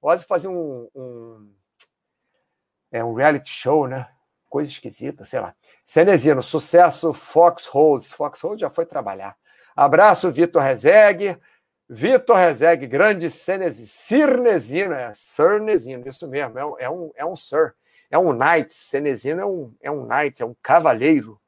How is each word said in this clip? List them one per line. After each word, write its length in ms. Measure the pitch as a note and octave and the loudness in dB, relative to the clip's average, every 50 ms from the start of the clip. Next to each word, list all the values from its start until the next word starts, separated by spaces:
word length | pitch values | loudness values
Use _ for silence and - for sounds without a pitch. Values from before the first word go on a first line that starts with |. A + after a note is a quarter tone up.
O 80 | - C#3+ | 0 0
Ozzy 160 | E3+ F#3 E3+ | -2 -2 -2
fazia 240 | _ G3+ F3 D3 F#3+ | _ -6 -4 -4 -6
um, 400 | F#3 F3 E3 D3+ C3+ B2 A#2+ - _ | -8 -8 -8 -8 -10 -14 -16 -18 _
um, 560 | C3+ B2+ B2+ B2 A#2+ A#2 A#2 A2+ A2 G#2 G#2 G2+ G2 _ _ _ _ - _ _ _ _ _ _ _ _ _ _ _ _ _ _ _ _ _ _ _ _ _ | -18 -18 -16 -18 -18 -20 -20 -20 -20 -20 _ _ _ _ _ _ _ -20 _ _ _ _ _ _ _ _ _ _ _ _ _ _ _ _ _ _ _ _ _
é, 120 | - A#2 A#2 | -10 -8 -8
um 100 | A#2+ A2+ | -8 -4
reality 380 | A2+ C#3 D3+ D3+ C#3 C3+ - | 0 2 2 0 0 -6 -12
show, 340 | - - - B2 C#3+ D#3 C#3+ | -18 -8 -2 0 0 0 0
né? 220 | B2+ B2+ C3 B2+ - _ _ _ _ _ _ _ _ | -2 -6 -10 -12 -14 _ _ _ _ _ _ _ _
Coisa 220 | - C#3 D3+ C#3+ | -8 -6 -6 -6
esquisita, 520 | C3+ - _ - - - - C#3 C#3+ _ G2 | -12 -18 _ -18 -16 -14 -14 -14 -14 _ -18
sei 160 | - - - | -10 -10 -10
lá. 140 | G#2 - _ _ _ _ _ _ _ | -10 -10 _ _ _ _ _ _ _
Cenezino, 560 | _ - D#3 E3+ G3 G3 D#3+ A#2 D#3 D3 C3 | _ 2 2 4 4 4 4 4 2 0 0
sucesso, 720 | B2 - - D3+ - - - E3+ F3 E3+ - - - E3 C3+ | -2 -6 -6 -6 -6 2 4 4 4 4 2 -2 -6 -6 -6
Fox 540 | - - - - D#3 E3+ F3 E3+ - - - | -6 -12 -2 2 4 4 4 4 0 -16 -6
Holds. 440 | - C#3 D#3 D#3 C#3+ B2+ - - | 0 2 4 4 2 0 -4 -12
Fox 300 | - - D3+ D3 - - | -10 -8 -8 -8 -8 -10
Holds 200 | - E3+ G#3 A3 | -10 -10 -8 -8
já 80 | G3 C#3+ | -8 -8
foi 160 | _ - E3+ | _ -6 -8
trabalhar. 500 | E3 - D3+ A#2+ G2+ G2 F#2+ F#2+ G2 G2 _ _ _ _ _ _ _ _ | -6 -8 -10 -10 -10 -12 -12 -14 -18 -18 _ _ _ _ _ _ _ _
Abraço, 560 | - C#3 C#3+ C3+ D#3+ G3+ G#3+ F#3 - - F3+ | 0 2 4 6 6 6 6 6 4 0 -4
Vitor 320 | C3 C3 E3+ E3+ E3+ E3+ C#3 | 0 0 0 2 2 0 0
Rezegue. 760 | C3+ C3 A2 A2 D3+ F#3 G#3+ G#3+ G#3 G3+ E3+ G3+ G3 F3 - _ _ _ _ _ _ _ _ _ _ A#2+ | 0 -2 2 2 6 6 8 8 6 4 0 -4 -6 -6 -8 _ _ _ _ _ _ _ _ _ _ -12
Vitor 440 | A2 B2+ G3+ C4 B3+ B3+ - A#3+ F#3+ | -6 -2 2 2 2 4 4 4 4
Rezegue, 500 | F3+ E3+ D3 A2 C#3+ E3 E3+ - D3 A#2+ | 4 2 2 2 2 2 2 2 -2 -6
grande 420 | A#2+ C#3 F#3+ G#3+ G#3 F3+ E3 D#3+ | 0 2 2 2 2 0 -4 -8
Cenezi-, 560 | - - - - F#3 G3 F#3+ E3+ C3+ - A#2 | -10 -10 -8 -8 -6 -4 -4 -6 -6 -8 -20
Cirnezino, 1080 | G#2 - - - - G#3+ C#4 D4+ C#4+ C4 B3 B3 A#3+ G#3 E3 A2 A2 C3+ E3+ G3+ F#3+ D#3+ | -20 -20 -20 -8 0 2 2 2 2 0 0 2 2 0 0 -2 -6 -6 -6 -4 -4 -6
é, 180 | C3+ B2+ A#2 G#2 | -8 -10 -12 -14
Cirnezino, 960 | _ - - - - D3+ F3 G#3 G#3+ G#3+ G#3+ G#3+ E3+ A2+ B2+ C3 B2 B2 C3 | _ -20 -18 -2 2 2 2 2 0 -2 -2 -2 -2 -4 -6 -16 -14 -16 -16
isso 180 | C3 - F3 | -16 -16 -16
mesmo, 320 | D3 C3 C#3+ C#3+ B2 A2+ B2+ | -10 -8 -8 -8 -8 -8 -10
é 80 | C#3 | -10
um, 100 | D3+ - - | -10 -10 -10
é 100 | B2+ B2 | -8 -8
um, 220 | D#3 F3+ E3+ D#3 - - | -8 -10 -12 -16 -12 -10
é 80 | C#3+ | -10
um 100 | E3 F#3 | -10 -10
Sir, 380 | - - - - D3+ D#3+ B2+ _ _ _ _ _ _ _ _ | -12 -14 -6 -2 -2 -2 -2 _ _ _ _ _ _ _ _
é 80 | - D#3 | 0 0
um 140 | F#3 E3+ | 0 2
Knight, 420 | C3+ A#2 C3 D3+ E3+ E3 B2+ - - | 0 0 2 2 2 0 -2 -4 -12
Cenezino 680 | - - - - C#3 D3 D3 C3 A2 - C3+ D#3 F3 | -20 -18 -8 -6 -4 -4 -4 -6 -4 -6 -6 -6 -4
é 40 | G3 | -6
um, 300 | G3+ F#3+ F3 C#3 A#2+ A2 _ | -6 -6 -8 -10 -14 _ _
é 100 | _ C#3+ | _ -10
um 140 | D3 D3 B2 | -10 -10 -6
Knight, 360 | A#2 A#2 C#3 D3+ C#3+ C3 - | -4 -4 -2 -2 -4 -6 -8
é 40 | B2 | -10
um 100 | A#2 A#2+ _ _ | -10 -10 _ _
cavaleiro. 760 | - C#3+ F3 D#3+ D#3 B2 A2 B2 D#3 D#3+ C#3+ A2 A2+ G#2+ _ _ | 2 2 4 4 2 0 2 2 2 2 2 0 -6 -20 _ _